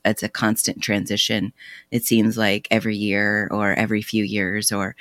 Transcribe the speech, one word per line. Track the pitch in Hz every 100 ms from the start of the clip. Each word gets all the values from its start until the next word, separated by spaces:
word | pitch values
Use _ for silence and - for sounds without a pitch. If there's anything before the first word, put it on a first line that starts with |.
it's | 101 107
a | 104
constant | - 110 110 - -
transition. | - 101 - 104 - 107 98 - - - -
It | 117
seems | - 113 110 110
like | 104 104 -
every | 110 107 104
year | 104 101 104 104 101
or | 104 101
every | - 110 107
few | 107 110
years | 104 104 92 104 104
or | 101 95 -